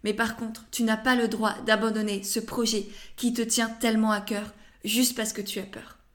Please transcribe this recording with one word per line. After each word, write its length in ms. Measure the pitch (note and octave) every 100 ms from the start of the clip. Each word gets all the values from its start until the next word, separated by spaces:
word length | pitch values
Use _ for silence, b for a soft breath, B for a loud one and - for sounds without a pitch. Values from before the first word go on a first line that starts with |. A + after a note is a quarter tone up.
Mais 100 | G#3
par 220 | G#3+ A3+ -
contre, 280 | A3+ A3 -
tu 120 | -
n'as 140 | A3+ A3
pas 180 | B3+
le 140 | B3 A3+
droit 260 | G#3 G#3+ - -
d'abandonner 560 | G#3+ A3 A3 G#3+ G3
ce 180 | G3 A3
projet 460 | A3 - A3+ G#3+ - B B -
qui 180 | A#3+
te 80 | A#3+
tient 260 | A3+ - A3+
tellement 420 | A3+ A#3+ A3 A3
à 100 | G#3
cœur 320 | G3+ G#3 G#3+ B B B
juste 320 | - A3 B3 -
parce 160 | A3
que 100 | -
tu 160 | G3 G3+
as 60 |
peur. 340 | - - - - _